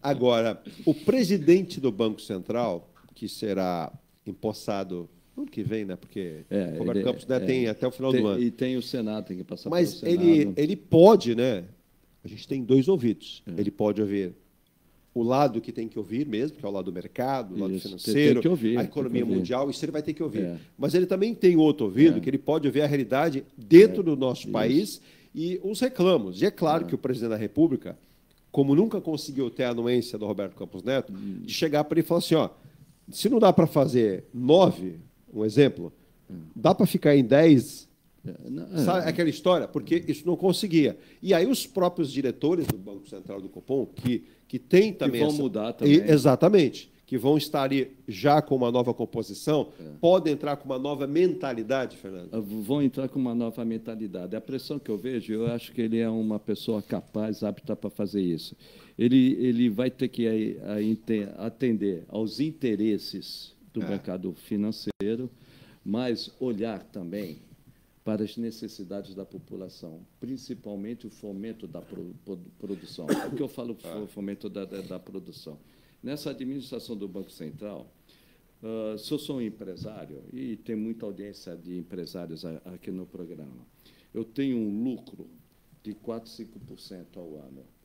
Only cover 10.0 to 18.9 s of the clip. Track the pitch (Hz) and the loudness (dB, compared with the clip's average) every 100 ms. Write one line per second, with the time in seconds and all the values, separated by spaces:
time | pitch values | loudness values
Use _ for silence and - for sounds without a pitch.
10 | 165 175 175 156 101 92 151 - - 165 | 0 4 6 6 4 0 0 -2 4 10
11 | 185 240 120 117 127 101 90 - _ _ | 10 10 4 0 0 0 -6 -20 _ _
12 | _ _ - 107 - 135 120 131 135 190 | _ _ -18 -16 -8 -6 4 6 6 2
13 | 120 101 - - - 85 101 - 104 101 | 2 -2 -8 -18 -10 -4 -4 0 0 0
14 | 104 101 92 - _ _ _ _ _ _ | -2 -2 -4 -8 _ _ _ _ _ _
15 | _ 120 117 131 143 113 113 113 113 117 | _ -2 0 2 2 0 -8 -10 -8 -8
16 | 92 117 147 104 147 - 101 98 92 90 | -6 -6 -4 -4 -4 -6 -8 -6 -6 -10
17 | 90 - 127 135 104 92 95 95 98 95 | -10 -6 -4 -4 -6 -6 -6 -6 -8 -10
18 | - 110 147 120 165 175 113 120 - | 0 4 6 4 2 2 0 0 -2